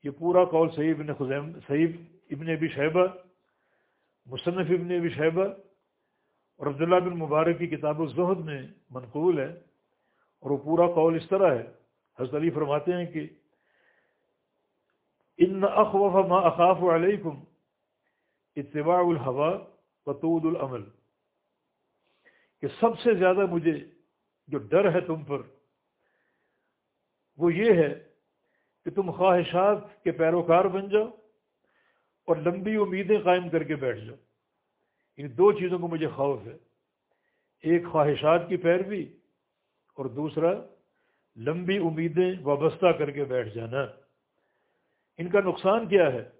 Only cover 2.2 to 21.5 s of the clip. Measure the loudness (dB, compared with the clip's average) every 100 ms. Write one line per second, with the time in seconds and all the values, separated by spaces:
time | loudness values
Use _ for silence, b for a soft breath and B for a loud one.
2.2 | _ -10 -6 -4 -4 -2 0 2 2 0
3.2 | -20 _ _ _ _ _ _ _ _ _
4.2 | -16 -8 -6 -4 0 -2 0 -4 -4 -2
5.2 | -2 0 -4 -6 _ _ _ _ _ _
6.2 | _ _ _ _ -8 -4 2 2 2 -6
7.2 | -2 0 0 0 -4 -4 -4 -4 -4 -2
8.2 | -2 -2 -4 -10 -12 -20 _ -16 -12 -2
9.2 | 0 0 -4 -10 _ _ _ _ _ _
10.2 | _ _ -6 -4 0 2 4 4 2 2
11.2 | -2 2 4 2 -4 -18 _ _ _ -10
12.2 | -6 -2 -2 -2 -2 -2 -2 -6 -6 -10
13.2 | -12 _ _ _ _ _ _ _ _ _
14.2 | _ _ _ _ _ _ _ _ _ _
15.2 | _ 0 0 2 0 2 2 4 4 4
16.2 | 4 4 4 4 4 4 2 2 2 0
17.2 | -6 -10 -18 _ _ _ _ _ _ _
18.2 | _ _ _ -12 -8 -4 2 2 4 0
19.2 | -2 -2 -2 -2 -10 _ _ _ -10 -4
20.2 | -2 0 0 -2 -6 -8 -12 _ _ _
21.2 | _ _ _